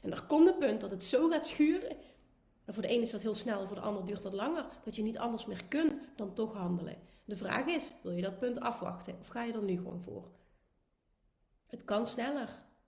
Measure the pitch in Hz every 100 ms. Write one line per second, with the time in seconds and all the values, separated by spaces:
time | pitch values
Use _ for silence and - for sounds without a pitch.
0 | - 180 - 311 339 359 269 214 196 190
1 | - 247 330 320 - - 302 359 - -
2 | - - _ _ _ _ - 208 - 240
3 | 226 208 220 208 247 202 185 202 214 202
4 | 185 202 202 196 247 339 - - - 220
5 | 214 233 240 226 - 185 - 285 320 285
6 | - - 202 196 220 208 180 175 160 -
7 | - - - 196 - - 269 330 - -
8 | 185 175 190 190 247 240 240 226 180 180
9 | - 180 - 240 233 226 196 180 180 175
10 | 180 202 175 - _ _ _ _ _ _
11 | _ _ _ _ _ _ _ - - 208
12 | 233 - 247 285 226 - - _